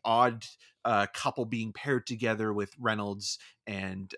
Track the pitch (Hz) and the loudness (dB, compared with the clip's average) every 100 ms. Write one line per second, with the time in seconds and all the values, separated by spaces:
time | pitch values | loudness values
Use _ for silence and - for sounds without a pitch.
0 | 113 117 123 117 - - - _ 113 104 | 2 6 6 2 -10 -18 -20 _ 2 4
1 | 101 - 135 120 113 117 110 - 143 131 | 2 0 -2 -2 -4 -4 -4 -6 0 0
2 | - 110 117 110 110 104 101 - 117 107 | 0 -2 0 0 0 0 -2 -2 0 0
3 | 101 101 98 - - _ - 98 95 95 | -2 -4 -6 -8 -12 _ -8 -6 -6 -8
4 | 95 | -10